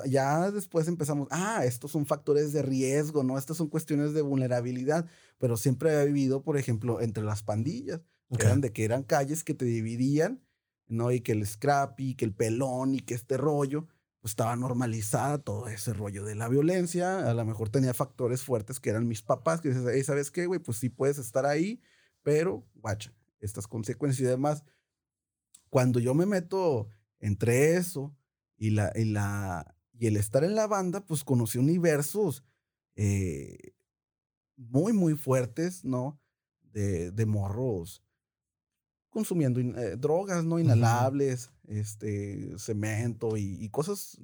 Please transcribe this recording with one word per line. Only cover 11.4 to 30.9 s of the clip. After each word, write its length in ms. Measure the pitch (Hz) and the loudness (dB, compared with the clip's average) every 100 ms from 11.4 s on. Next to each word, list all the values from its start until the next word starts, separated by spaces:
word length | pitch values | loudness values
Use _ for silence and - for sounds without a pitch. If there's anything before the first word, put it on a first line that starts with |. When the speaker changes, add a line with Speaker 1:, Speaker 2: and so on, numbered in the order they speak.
| 104 | -2
Speaker 1:
scrappy, 680 | - 143 139 139 - 135 127 | -2 0 2 0 -4 -6 -2
que 80 | |
el 100 | 113 | -4
pelón 640 | 101 113 113 135 127 131 135 | 0 0 0 0 0 0 -2
y 60 | |
que 120 | - | -4
este 220 | 120 - 131 | -8 -4 -2
rollo, 520 | 147 147 139 147 160 _ _ _ | 0 0 0 -2 -8 _ _ _
pues, 100 | 110 | -8
estaba 240 | - 117 120 | -2 0 0
normalizada 840 | 127 123 123 113 104 127 131 143 | -2 0 -2 -2 -2 0 0 -2
todo 280 | - 104 120 | -4 -6 -6
ese 240 | 107 120 | -8 -6
rollo 300 | 101 104 98 | -6 -6 -8
de 120 | 104 104 | -8 -6
la 120 | 117 | 0
violencia. 840 | 135 156 185 175 175 180 190 127 | 4 4 2 0 -2 -2 0 0
A 40 | |
lo 100 | 117 | 0
mejor 240 | 110 110 110 | -2 -4 -2
tenía 240 | 135 131 | 0 2
factores 480 | 123 139 - 123 127 | 0 -4 -2 -2 -2
fuertes 380 | - 120 107 135 | 0 -2 -2 -6
que 100 | 131 | -2
eran 180 | 107 117 | 0 0
mis 140 | 110 | -2
papás, 380 | - 127 - 160 | -2 0 0 0
que 80 | 156 | 0
dices, 160 | 127 123 | 0 2
"Ey, 180 | 127 135 | 0 2
¿sabes 260 | 143 139 | 0 -2
qué, 140 | - 175 | -4 -2
güey? 160 | 180 | -2
Pues 160 | 165 110 | -4 -4
sí 100 | 127 | -4
puedes 280 | - 135 143 | 0 0 0
estar 280 | 113 131 139 | -2 0 2
ahí, 360 | 147 180 240 _ _ _ _ | 2 0 -4 _ _ _ _
pero, 420 | 143 151 165 107 - - | 0 2 2 -2 -8 -10
guacha, 380 | 107 101 - - _ _ | -6 -6 -6 -18 _ _
estas 260 | 104 - 98 | -10 -8 -8
consecuencias 540 | 117 110 120 147 131 127 | -6 -6 -2 0 2 2
y 40 | |
demás". 340 | 127 143 151 - _ _ _ _ _ _ _ _ - _ | 2 0 -2 -6 _ _ _ _ _ _ _ _ -20 _
Cuando 300 | 135 127 120 | 4 4 4
yo 140 | 117 | 4
me 120 | 139 185 | 4 4
meto 640 | 196 170 190 180 123 107 - _ _ | 0 0 0 2 0 -2 -10 _ _
entre 560 | 107 98 117 123 151 175 | -2 0 4 6 6 4
eso 380 | 175 143 143 143 _ _ _ _ | 0 -4 -8 -12 _ _ _ _
y 120 | 107 | 0
la, 200 | 107 98 - | 2 2 0
y 100 | 110 | 0
la, 680 | 104 101 101 98 87 - _ _ | 0 -2 -4 -6 -8 -10 _ _
y 140 | - 117 | -4 0
el 80 | 104 | 2
estar 260 | 104 131 | 2 2
en 120 | 165 214 | 2 2
la 120 | 214 | 0
banda, 380 | 202 180 | 0 -2